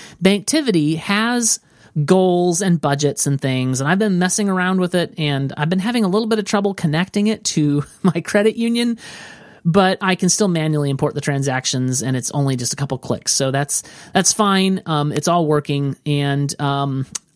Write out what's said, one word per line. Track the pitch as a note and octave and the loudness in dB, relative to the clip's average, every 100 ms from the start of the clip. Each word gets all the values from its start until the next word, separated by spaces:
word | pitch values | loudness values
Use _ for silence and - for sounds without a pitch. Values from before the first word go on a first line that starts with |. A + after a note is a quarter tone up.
| - - | -20 0
Banktivity | F#3 G3+ G3+ D#4 C4+ F3 D3 D#3+ | 2 2 0 0 2 2 0 -2
has | - G3+ A3+ A#3+ A3+ - _ _ - D#3 | -2 -2 0 0 -2 -4 _ _ -8 -2
goals | C#3+ F#3 F#3 F3 F3+ E3+ | 2 4 4 4 2 2
and | F#3 E3+ | 2 2
budgets | D3 C#3+ D3 - D3 | 2 0 0 0 -2
and | C3+ | 0
things, | C3+ B2+ B2+ C3 | 0 -2 -2 -2
and | C#3+ | 0
I've | F#3+ | 0
been | G#3+ F3+ | 2 2
messing | F3+ - G3+ | 0 0 0
around | F#3 F3+ F#3+ | 0 0 0
with | F3 | 0
it, | F3+ - - | 0 -2 -2
and | D3 C#3 C3+ - | -2 -2 -4 -2
I've | D3+ | -2
been | F#3 | 0
having | G#3 A#3+ | 0 0
a | G3 | 2
little | G#3 A3+ | 0 0
bit | A3 | -2
of | G3+ | 0
trouble | G#3 G3+ | 0 0
connecting | F#3+ D#3+ D#3 F#3 G3+ G#3 | 0 0 0 0 0 0
it | G#3+ | 0
to | - E3 D3 C#3+ C#3+ | -2 0 2 0 -2
<laughs> | - | -2
my | F#3+ E3+ | 0 0
credit | - G#3 A3 A3+ | 0 2 2 2
union, | A#3 A#3 A#3+ A#3 - - - - - - | 0 0 0 -4 -8 -18 -18 -20 -20 -6
but | E3+ G3 F#3 F#3 | 2 4 4 2
I | F#3+ | 0
can | F3+ F3+ | 0 0
still | - G#3 | 2 2
manually | E3 D#3 D3+ C#3+ | 0 0 0 0
import | C#3 D3 | 0 -2
the | C#3+ | -2
transactions, | D3 C#3 C#3 B2+ - C3 B2+ B2 | -2 -2 0 -2 -2 -2 -2 -2
and | B2+ B2+ | -2 -4
it's | - | -4
only | C#3+ C#3 B2+ | -2 -2 -2
just | A#2+ | -4
a | - | -6
couple | C#3 C3 | -6 -6
clicks. | - A#2+ - | -4 -4 -2
So | - C3+ | -2 0
that's, | C3+ C#3+ - - - - | -2 -2 -4 -8 -16 -4
that's | F#3 F#3 | 0 2
fine. | - G3+ F#3+ F#3+ F#3+ - | 2 2 4 2 0 -2
Um, | D3+ D3 | -2 0
it's | D3 E3 | 0 2
all | F3 D3+ | 2 2
working, | D3 C#3+ C#3+ C#3 C3 D3+ | 0 0 -2 -2 -4 -2
and, | C#3+ C#3+ C#3+ C#3+ - | 0 0 0 -2 -4
um, | C#3+ C#3 C#3 C3+ C3 - _ | -4 -2 -2 -4 -6 -10 _